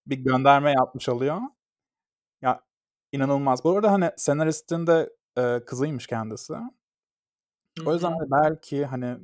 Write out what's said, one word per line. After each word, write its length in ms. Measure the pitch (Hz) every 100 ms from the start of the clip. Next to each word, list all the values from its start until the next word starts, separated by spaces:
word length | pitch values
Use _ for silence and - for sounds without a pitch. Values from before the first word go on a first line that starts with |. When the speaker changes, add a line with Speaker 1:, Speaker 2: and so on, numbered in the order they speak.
| -
Speaker 1:
bir 100 | 131
gönderme 560 | 127 131 139 139 147
yapmış 360 | 135 127 127 -
oluyor. 300 | 120 139 180 277 _ _ _ _ _ _ _ _ -
Ya, 180 | 131 - _ _ _ _ -
inanılmaz. 520 | 139 135 139 139 127
Bu 60 | 160 196
arada, 160 | 208
hani, 180 | 196 170 -
senaristin 720 | - 147 160 156 - 170 170
de, 240 | 165 - _ _ -
eee, 240 | 123 120 -
kızıymış 400 | 127 151 131 -
kendisi. 480 | 113 110 107 - 156 247 _ _ _ _ _ _ _ _ _ _ -
Speaker 2:
Hı 60 |
Speaker 1:
O 80 | 156
yüzden, 140 | 170 170
Speaker 2:
hı. 100 | 165
Speaker 1:
hani, 120 | 139
belki, 540 | 139 156 156 - 143 135
hani, 180 | 127 123 127